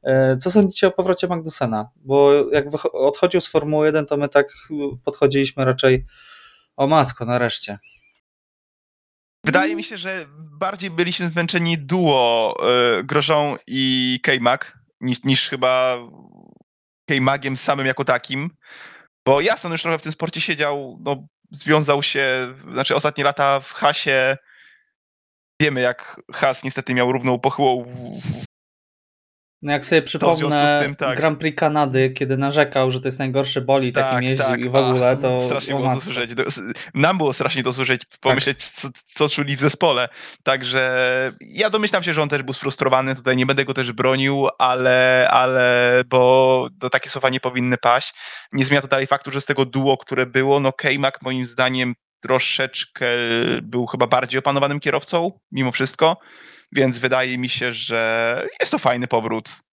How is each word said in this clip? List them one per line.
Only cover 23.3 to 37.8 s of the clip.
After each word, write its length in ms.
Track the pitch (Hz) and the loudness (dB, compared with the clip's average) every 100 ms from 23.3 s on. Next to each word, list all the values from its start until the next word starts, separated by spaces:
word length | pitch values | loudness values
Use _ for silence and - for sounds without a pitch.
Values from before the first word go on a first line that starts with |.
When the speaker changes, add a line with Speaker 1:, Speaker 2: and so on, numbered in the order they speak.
| 139 139 139 | 2 0 0
Speaker 2:
w 120 | 135 | -4
Haasie. 640 | - 147 147 151 135 131 135 _ _ _ _ _ _ _ _ _ _ _ _ | 0 0 2 0 2 2 -2 _ _ _ _ _ _ _ _ _ _ _ _
Wiemy, 180 | 151 131 | 0 2
jak 400 | 123 120 - - - | -2 -2 -12 -20 -16
Haas 300 | 120 139 127 | -2 0 0
niestety 300 | 131 131 127 | -4 -6 -4
miał 180 | 127 123 | 0 0
równą 260 | 127 131 123 | 0 -2 0
pochyłą 460 | 131 - 139 123 | -2 0 0 0
w, 360 | 120 123 123 57 | -6 -14 -14 -8
w 300 | - - - _ _ _ _ _ _ _ _ _ _ _ | -8 -8 -10 _ _ _ _ _ _ _ _ _ _ _
Speaker 1:
No, 100 | 143 | -4
jak 120 | 143 | -4
sobie 180 | - 165 | 2 0
Speaker 2:
To 60 | - 160 | 2 0
w 180 | 175 165 | 2 2
związku 40 | 147 | 0
z 20 | 147 | 2
Speaker 1:
przypomnę 180 | 147 147 | 2 2
Speaker 2:
tym, 140 | 143 143 | 0 -2
tak. 200 | 139 139 | -4 0
Speaker 1:
Grand 200 | 156 147 | 0 0
Prix 200 | 160 151 | -4 0
Kanady, 520 | 156 151 143 131 131 | 0 2 0 2 0
kiedy 260 | 131 135 135 | 0 -4 -2
narzekał, 540 | 139 143 143 139 131 | 0 2 2 2 0
że 100 | 127 | 0
to 80 | 131 | -6
jest 100 | 127 | -4
najgorszy 420 | 135 131 135 143 | -2 0 -2 -4
bolid, 360 | 123 135 127 131 | 0 0 2 0
jakim 160 | 131 | 0
Speaker 2:
Tak, 100 | 127 | 0
Speaker 1:
jeździł 240 | 127 131 123 | 0 0 0
Speaker 2:
tak. 140 | 123 | 0
Speaker 1:
i 60 | 123 | 0
w 40 | |
ogóle, 360 | 131 131 127 123 | 2 2 2 2
Speaker 2:
Ach, 100 | 127 | 2
Speaker 1:
to 200 | 131 127 | 0 0
Speaker 2:
strasznie 340 | 127 135 139 | -2 -2 -4
Speaker 1:
o 40 | 139 | -2
Speaker 2:
było 100 | 127 | -2
to 40 | |
Speaker 1:
matko. 100 | 127 | -2
Speaker 2:
słyszeć. 300 | 160 123 120 | -4 -6 -6
Do-, 120 | 120 131 | -4 -2
s-, 140 | - 98 - - | -2 -4 -10 -8
nam 240 | - 151 185 | 0 2 2
było 140 | 160 | 0
strasznie 300 | 165 131 135 | 0 -2 -2
to 100 | 127 | -2
słyszeć, 280 | 123 | -2